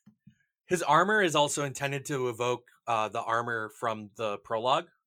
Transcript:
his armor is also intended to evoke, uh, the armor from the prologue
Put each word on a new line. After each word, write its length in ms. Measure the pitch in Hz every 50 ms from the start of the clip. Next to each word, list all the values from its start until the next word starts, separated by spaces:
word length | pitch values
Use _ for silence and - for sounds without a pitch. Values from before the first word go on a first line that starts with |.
| _ - _ _ _ - _ _ _ _ _ _ _ _
his 140 | 185 170
armor 400 | - 139 147 160 180 196 214 214
is 140 | 196 165 151
also 300 | 151 147 143 - 156 143
intended 400 | 139 131 - 143 139 139 139 131
to 240 | - 147 131 127 123
evoke, 340 | 117 110 120 123 123 120 - _ _ _ _ -
uh, 220 | 117 110 107 104
the 120 | 98 117
armor 480 | 98 107 113 117 117 120 117 113 110 107 - -
from 320 | 127 117 110 110 107 104 -
the 220 | - 113 107 101 98
prologue 480 | - - 113 110 117 127 139 160 175 - _ _ _